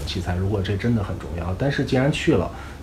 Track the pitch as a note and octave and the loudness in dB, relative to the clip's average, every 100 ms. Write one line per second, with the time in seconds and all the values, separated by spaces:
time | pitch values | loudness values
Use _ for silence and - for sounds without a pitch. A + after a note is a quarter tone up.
0 | D2 F#2+ F2 F2+ G2 G#2 F#2 G2 A#2 A#2 | -2 -4 -2 0 0 0 0 0 2 2
1 | F#2+ F2+ D2+ E2 E2+ F#2 C#3 C#3 B2 B2+ | 0 -4 -6 -4 -4 0 0 0 2 4
2 | C#3 - - A2+ D#2+ - - - | 4 2 4 4 2 -6 -12 -12